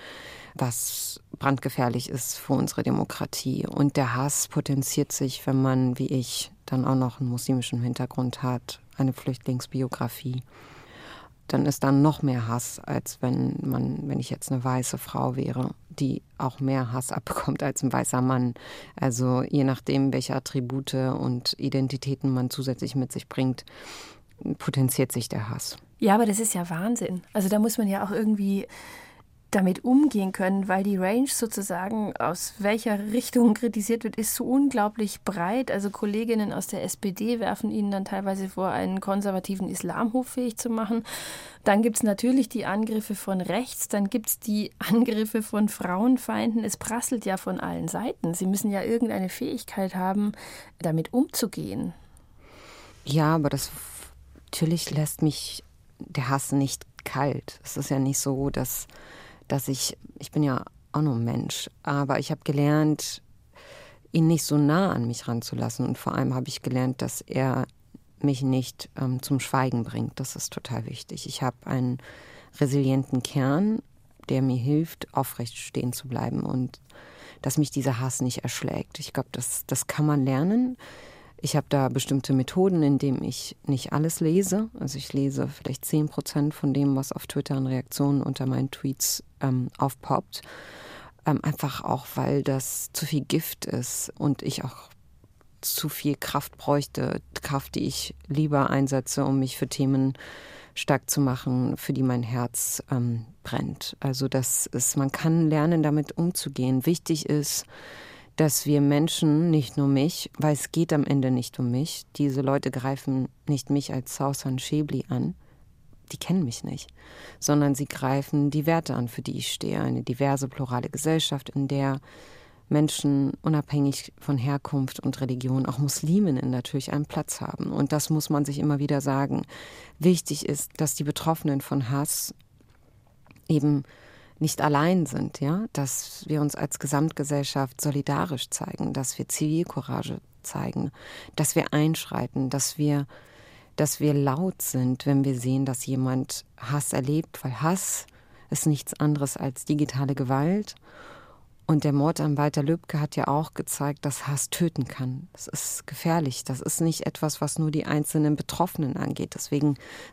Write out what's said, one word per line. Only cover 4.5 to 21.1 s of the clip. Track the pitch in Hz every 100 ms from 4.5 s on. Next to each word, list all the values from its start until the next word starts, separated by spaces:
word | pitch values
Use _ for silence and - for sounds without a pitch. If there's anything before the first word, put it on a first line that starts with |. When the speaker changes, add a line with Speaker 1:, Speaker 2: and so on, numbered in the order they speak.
| 151 - 139 131 - 143
Speaker 1:
sich, | - 135 - -
wenn | 131
man, | 135 131 127 127
wie | 131
ich, | 131 120 - - - -
dann | 131 127
auch | 131
noch | 127 -
einen | 127
muslimischen | 120 - 131 117 123
Hintergrund | 123 123 127 - 127 -
hat, | 127 123 - - - -
eine | 131
Flüchtlingsbiografie. | 123 - 127 - 127 - 131 127 - 120 - 127 127 - - - - - - - - - - -
Dann | 135 135
ist | -
dann | 135 139
noch | 151 147
mehr | 143 127 113
Hass, | 120 - -
als | - 131 - -
wenn | 127 131 127 -
man, | 135 127 131 143 147
wenn | 135
ich | 127
jetzt | - -
eine | 131
weiße | 127 127 127 131
Frau | - - 127 127
wäre, | 131 127 131 - -
die | 156 135 - - -
auch | 131 -
mehr | 135 135 120
Hass | 123 -
<laughs> |
abbekommt | - - - - 131
als | 143 -
ein | 131
weißer | 127 123 127
Mann. | 127 127 123 - - - - -
Also | 135 117 127 127
je | - 147
nachdem, | 135 131 - 139 135
welche | 131 127 131
Attribute | - 139 123 135 139
und | 131 131